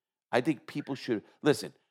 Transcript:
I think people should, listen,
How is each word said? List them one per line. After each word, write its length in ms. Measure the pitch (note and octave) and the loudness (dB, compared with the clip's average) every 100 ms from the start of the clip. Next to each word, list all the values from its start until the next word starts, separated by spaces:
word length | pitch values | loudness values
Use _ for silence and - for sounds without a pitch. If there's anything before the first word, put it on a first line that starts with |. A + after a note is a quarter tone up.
| _ _ _ | _ _ _
I 80 | A#2+ | 0
think 260 | B2+ B2+ - | 2 -2 -6
people 280 | D3 C#3 C3 | -8 -6 -6
should, 280 | - G#2 - _ | -2 -4 -4 _
listen, 320 | D3 - D#2 - _ | 2 2 -2 -16 _